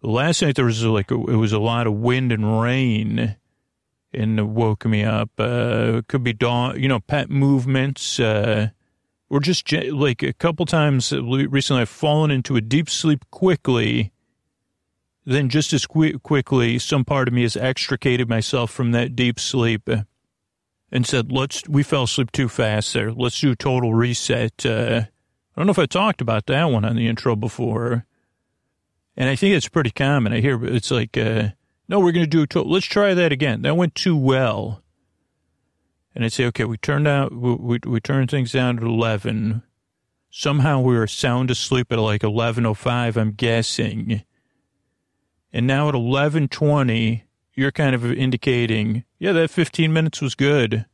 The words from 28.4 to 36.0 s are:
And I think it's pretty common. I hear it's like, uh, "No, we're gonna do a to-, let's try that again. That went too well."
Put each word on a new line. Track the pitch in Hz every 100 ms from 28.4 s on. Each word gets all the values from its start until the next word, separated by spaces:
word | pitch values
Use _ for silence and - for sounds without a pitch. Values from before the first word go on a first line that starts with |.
| _ _ _ _ _ _ _ -
And | 131
I |
think | 135 196 190
it's | -
pretty | - 127
common. | - 135 143 110
I | 117
hear | 139 123
it's | 120 123 -
like, | 123 113 -
uh, | 110 113 110 - _ _ _
"No, | 196
we're | 180
gonna | 170 165
do | 160
a | 147
to-, | 175
let's | - 180 190
try | - 202
that | 180 175
again. | 139 143 110
That | 127 160
went | 175 -
too | - 160
well." | 131 131 127 104 110 107 _ _ _ _ _ _ _ _ _ _ _ _